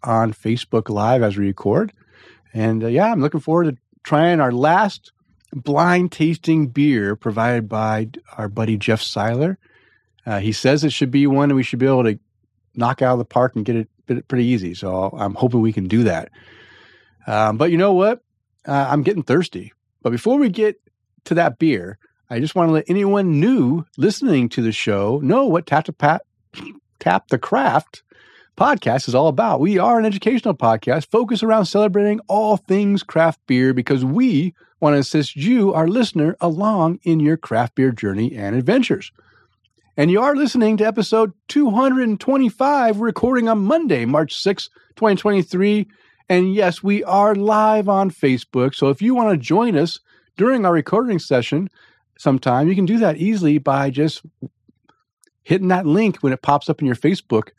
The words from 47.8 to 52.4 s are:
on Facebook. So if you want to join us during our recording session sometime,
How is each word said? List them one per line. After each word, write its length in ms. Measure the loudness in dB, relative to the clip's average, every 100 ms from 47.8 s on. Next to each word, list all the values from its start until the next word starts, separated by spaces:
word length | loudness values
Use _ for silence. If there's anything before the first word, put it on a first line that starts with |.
| 2
on 220 | 0 0
Facebook. 640 | 0 0 0 -2 -2 -2
So 140 | 0 0
if 120 | 0
you 120 | 0
want 160 | 2 2
to 60 | 0
join 400 | 0 0 2 0
us 240 | 0 -4 _ _ _ -2
during 260 | 0 2
our 80 | 2
recording 460 | 0 2 0 0 -2
session 500 | 0 0 0 -2 -4 -10 _ _ _ _
sometime, 500 | 0 0